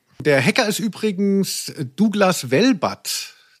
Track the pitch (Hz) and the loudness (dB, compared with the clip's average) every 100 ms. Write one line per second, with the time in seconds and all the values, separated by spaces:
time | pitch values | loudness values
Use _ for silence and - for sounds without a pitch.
0 | _ - 131 139 139 240 214 196 220 - | _ -6 0 2 2 2 0 0 -4 -4
1 | 214 185 202 196 185 - - - 127 - | -4 0 0 0 0 -4 -10 -8 -8 0
2 | 220 202 190 175 127 135 254 202 98 98 | 0 4 2 2 0 2 4 2 0 -4
3 | - - - - _ _ | -8 -8 -8 -16 _ _